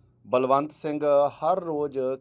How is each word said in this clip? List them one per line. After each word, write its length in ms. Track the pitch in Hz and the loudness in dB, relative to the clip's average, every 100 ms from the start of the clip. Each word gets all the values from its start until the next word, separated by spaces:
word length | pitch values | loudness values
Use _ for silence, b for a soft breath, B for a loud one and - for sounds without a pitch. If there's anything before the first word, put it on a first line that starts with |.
| _ _ - | _ _ -2
ਬਲਵੰਤ 440 | 123 131 139 151 | 0 4 2 0
ਸਿੰਘ 340 | - 156 147 147 143 143 | -6 -6 -2 2 4 2
ਹਰ 320 | - 156 190 | 0 -2 -2
ਰੋਜ਼ 400 | 170 151 147 131 131 131 | -2 -4 -4 -2 -4 -4